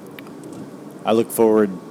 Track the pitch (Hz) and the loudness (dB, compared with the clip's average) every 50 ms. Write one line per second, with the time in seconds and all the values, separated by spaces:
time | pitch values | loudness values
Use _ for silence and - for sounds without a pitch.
0 | - 143 143 - - - - - - - - - - - - - - - - - | -16 -16 -16 -16 -16 -16 -16 -14 -14 -14 -14 -14 -14 -14 -14 -16 -16 -16 -14 -6
1 | - 98 110 113 113 - - - 113 110 110 110 107 98 92 85 - - | -2 0 2 2 2 0 2 4 6 6 6 6 4 4 0 -4 -12 -14